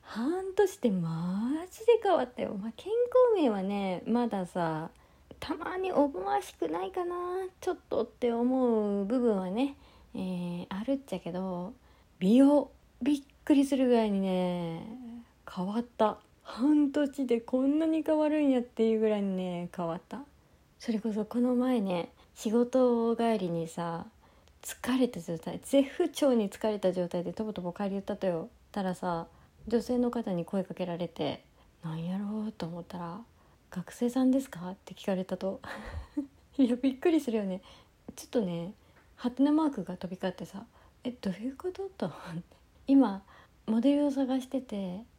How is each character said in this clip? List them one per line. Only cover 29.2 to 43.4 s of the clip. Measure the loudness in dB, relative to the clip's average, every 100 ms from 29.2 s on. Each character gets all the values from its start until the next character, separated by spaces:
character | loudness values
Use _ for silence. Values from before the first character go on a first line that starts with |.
| -6 -18 -20 _ -2
女 | -2
性 | 0 0
の | 0
方 | -2 -4
に | -4 -2
声 | -4
か | -4
け | -6 -6
ら | -4
れ | -6
て、 | -4 -4 -6 _ _ _ _
「な | -10
ん | -6
や | -4 -4
ろ | -4 -4 -6
う？」 |
と | -6 -8
思 | -8
っ |
た | -12 -10
ら、 | -10 -10 -16 _ _ _ _
「学 | -10 -10
生 | -4 -2
さ | 2
ん | 4
で | 2
す | 0
か？」 | -10 -10
っ | -12
て | -16
聞 | -8 -4
か | -2
れ | -2
た | -4
と。 | -4 -6 -10 -12 -10 -12 -8
<laughs> | -8 -8 _ _ 2
い | 2
や、 | 4
び | 0
っ | 2
く | 2
り | 2
す | 2
る | -2
よ |
ね。 | -2 -6 -10 -20 _ _ -18 -18
ち | -4
ょ |
っ |
と | -2
ね、 | -2 -4 -8 -12 _ _ _ _
ハ | -6
テ | 2
ナ | 4
マ | 4 2
ー |
ク | -2
が | -8 -8
飛 | -8
び | -4
交 | -6
っ | -6
て | -12
さ、 | -14 -18 -20 -20 _
「え、 | -10
ど | -6 -6
う |
い | -6 -8
う | -6
こ | -8
と？」 | -8 -10 -6
と | -6
思 | -6
っ | -10 -12
て。 | -12 -20 _ _ 4
「今、 | 6 6 0 -10 -20